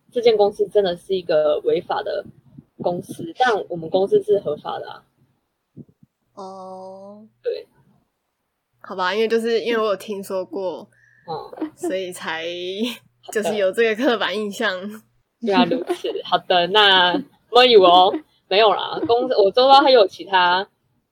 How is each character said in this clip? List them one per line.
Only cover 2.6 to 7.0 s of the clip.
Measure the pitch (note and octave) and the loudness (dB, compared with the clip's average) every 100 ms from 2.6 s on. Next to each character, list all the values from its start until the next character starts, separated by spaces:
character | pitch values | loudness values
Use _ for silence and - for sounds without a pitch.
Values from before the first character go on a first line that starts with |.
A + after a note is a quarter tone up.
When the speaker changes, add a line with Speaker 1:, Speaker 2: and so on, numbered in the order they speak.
| - - | -20 -8
Speaker 1:
公 | F3+ F3 | -6 -6
司， | - - E3+ - | -10 -14 -12 -2
但 | B3+ G3+ - | -2 -2 -4
我 | E3+ | -10
们 | D#3+ | -4
公 | F#3 G3 | -2 0
司 | G#3 | 0
是 | G3 G3+ | 0 -2
合 | F#3 D3 | -2 -8
法 | - - | -8 -12
的 | - | -12
啊。 | - _ _ _ _ _ _ _ - - _ _ _ _ | -18 _ _ _ _ _ _ _ -20 -20 _ _ _ _
Speaker 2:
哦。 | - F#3+ F#3+ F#3 F#3 F#3+ F#3+ | -20 -18 -16 -18 -18 -18 -20